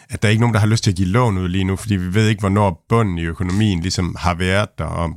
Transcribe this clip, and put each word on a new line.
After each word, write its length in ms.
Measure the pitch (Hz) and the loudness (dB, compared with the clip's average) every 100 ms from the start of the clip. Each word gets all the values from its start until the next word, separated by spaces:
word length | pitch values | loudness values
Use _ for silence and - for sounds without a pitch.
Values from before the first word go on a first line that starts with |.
| _ | _
at 120 | - | -2
der 60 | 104 | 0
er 20 | |
ikke 100 | 110 | 2
nogen, 140 | 120 | 2
der 60 | 110 | 2
har 60 | 107 | 2
lyst 180 | 110 | 2
til 60 | - | 0
at 60 | 87 | 0
give 120 | 92 | 0
lån 300 | 107 123 95 | 2 2 0
ud 100 | 92 | -2
lige 160 | 92 | -2
nu, 120 | 95 95 | -2 -2
fordi 200 | 113 101 | -2 -2
vi 180 | 90 | 0
ved 140 | 98 107 | 0 2
ikke, 120 | 104 | 2
hvornår 460 | 101 101 101 82 _ | 0 2 2 -2 _
bunden 300 | 117 107 85 | 0 0 -2
i 60 | |
økonomien 560 | 82 82 92 95 107 90 | -4 -4 -2 2 2 2
ligesom 360 | 90 92 87 80 | 0 -2 -4 -2
har 160 | 80 | -4
været 440 | 87 90 98 107 - | -2 0 0 -2 -6
der, 60 | |
og, 260 | 80 82 82 | -8 -4 -6